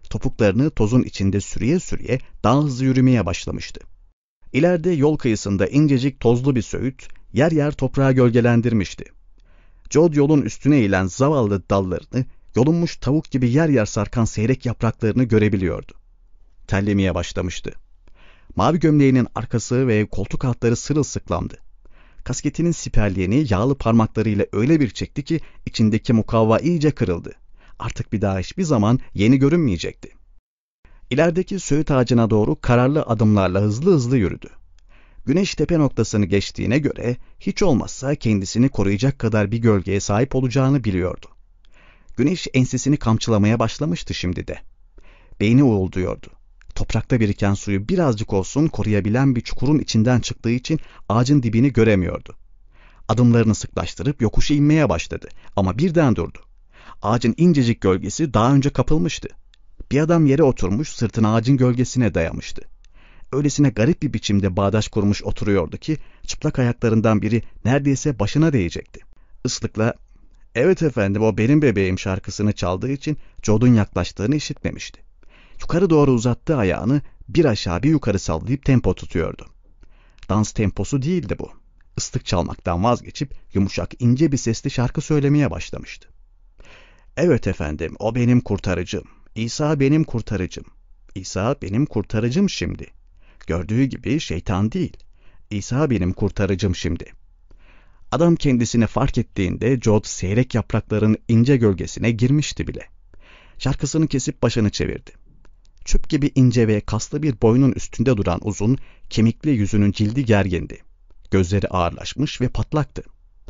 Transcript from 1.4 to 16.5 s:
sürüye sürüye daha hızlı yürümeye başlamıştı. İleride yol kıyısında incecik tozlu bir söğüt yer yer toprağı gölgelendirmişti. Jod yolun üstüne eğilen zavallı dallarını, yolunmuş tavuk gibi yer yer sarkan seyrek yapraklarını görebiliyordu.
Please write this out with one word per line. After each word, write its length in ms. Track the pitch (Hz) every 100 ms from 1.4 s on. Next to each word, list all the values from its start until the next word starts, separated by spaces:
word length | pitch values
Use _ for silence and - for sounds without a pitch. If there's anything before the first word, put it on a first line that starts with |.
sürüye 400 | - - 110 175
sürüye 380 | - - - 123 - -
daha 180 | 107 135
hızlı 220 | 151 123
yürümeye 420 | 131 131 127 123 87
başlamıştı. 540 | 85 - - - - - - - _ _ _ -
İleride 380 | 131 165 180 165
yol 260 | 170 143 151
kıyısında 500 | 127 107 - 98 98
incecik 540 | 135 151 135 135 -
tozlu 360 | - 123 131 127
bir 60 |
söğüt 460 | 101 85 113 - - - -
yer 180 | 98 156
yer 220 | 160 147
toprağı 400 | 143 131 - 135
gölgelendirmişti. 920 | 131 123 117 117 117 117 113 90 - - - - - - - - - -
Jod 240 | 131 175
yolun 280 | 147 143 151
üstüne 340 | - - 135 147
eğilen 300 | 104 95 92
zavallı 560 | - 135 151 107 101 -
dallarını, 540 | 98 95 85 - 120 131 - -
yolunmuş 420 | - 147 170 170 -
tavuk 340 | - 147 -
gibi 200 | - 123
yer 180 | 127 165
yer 180 | 135 104
sarkan 380 | - 104 123
seyrek 420 | 113 - 110 127 123
yapraklarını 580 | 113 113 - 113 113
görebiliyordu. 680 | 123 110 104 98 92 53 - - - _ _ - -